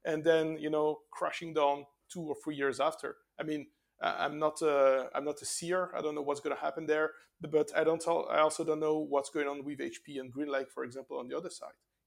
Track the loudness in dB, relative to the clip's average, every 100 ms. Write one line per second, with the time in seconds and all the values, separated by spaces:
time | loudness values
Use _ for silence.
0 | -4 2 4 4 4 -2 -2 2 2 0
1 | -8 -6 -4 -4 -4 2 2 2 -4 _
2 | _ -8 -6 -6 -6 -2 0 2 0 0
3 | -6 -10 _ -8 -4 -4 -6 _ _ -4
4 | -2 0 -2 0 0 2 2 6 6 6
5 | 0 -2 -4 -4 -6 -6 -2 -2 -2 -2
6 | -4 -2 -2 -2 -4 -2 -4 -2 0 2
7 | 2 -2 _ _ 0 2 4 4 4 2
8 | 2 0 2 4 4 4 0 0 2 0
9 | 2 0 0 0 -2 -2 -6 -6 -6 -8
10 | -10 -10 -8 -6 -2 -2 -2 -6 -8 -8
11 | -10 -8 -6 -8 -8 -12 -14 -18 _ _